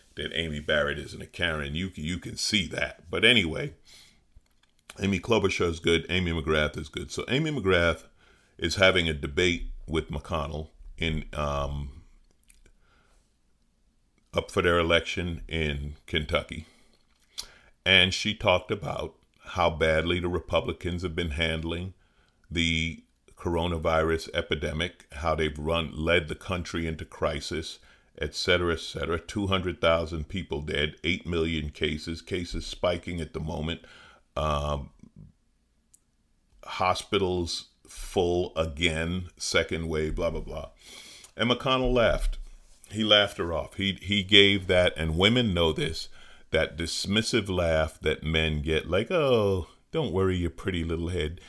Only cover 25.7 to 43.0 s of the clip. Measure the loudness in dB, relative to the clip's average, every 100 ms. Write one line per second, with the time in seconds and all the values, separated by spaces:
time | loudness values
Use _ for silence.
25.7 | 0 -2 -2 2 2 0 -8 -6 -6 -4
26.7 | -4 -4 -6 -10 -4 -2 -2 -4 -6 -6
27.7 | -14 -20 -20 _ -8 -6 -2 2 4 4
28.7 | 0 -4 -6 -4 -4 -4 -4 0 0 -2
29.7 | 2 4 4 0 -6 -6 -8 -6 -6 -4
30.7 | -2 -2 -2 -4 -4 -2 -2 0 -2 -4
31.7 | -4 -4 -4 -8 -10 -6 -6 -6 -8 -8
32.7 | -4 -2 -2 -6 -8 -6 -8 -6 -4 -4
33.7 | -6 -10 -20 -20 -20 _ -2 0 0 0
34.7 | -4 -6 _ -20 -20 -20 _ _ _ _
35.7 | _ _ _ _ _ _ _ _ _ -12
36.7 | -2 0 0 0 0 2 0 -2 -6 -10
37.7 | _ -18 -14 -2 2 2 2 0 -2 -2
38.7 | 0 0 2 -2 -4 -6 -10 0 2 2
39.7 | -2 -2 -2 -2 0 -2 -2 -8 -10 -12
40.7 | _ -20 -20 -20 -20 -14 -2 0 2 2
41.7 | 2 4 4 4 4 0 -2 -10 -18 _
42.7 | -20 -10 -2